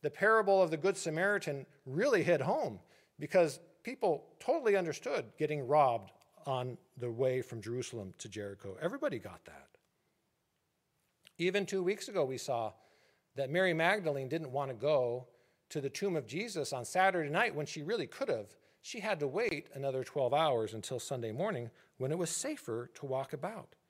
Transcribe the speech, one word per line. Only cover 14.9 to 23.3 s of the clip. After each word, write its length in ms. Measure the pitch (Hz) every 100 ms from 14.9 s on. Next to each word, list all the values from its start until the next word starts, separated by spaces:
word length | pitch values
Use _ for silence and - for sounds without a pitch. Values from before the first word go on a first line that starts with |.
| 147 123 123 131 _ _ _ _
to 100 | 156
the 100 | 135
tomb 260 | - 196 165
of 100 | 110
Jesus 460 | 143 233 180 139
on 120 | 131
Saturday 460 | 113 185 190 180 151
night 240 | 165 233
when 120 | 143 147
she 160 | -
really 240 | 147 226 147
could 220 | - 277
have. 200 | 123 101 - _ _
She 180 | - 240
had 200 | 208 180
to 80 | 143
wait 400 | 151 233 147 -
another 280 | 139 139 131
twelve 300 | 123 147 127
hours 400 | 143 160 123 107
until 260 | 110 - 127
Sunday 320 | - 131 113
morning 400 | 113 202 156 117 _ _ _
when 120 | 131
it 80 | 165
was 120 | 165
safer 600 | - 269 302 - 117 120
to 100 | -
walk 300 | 139 131 131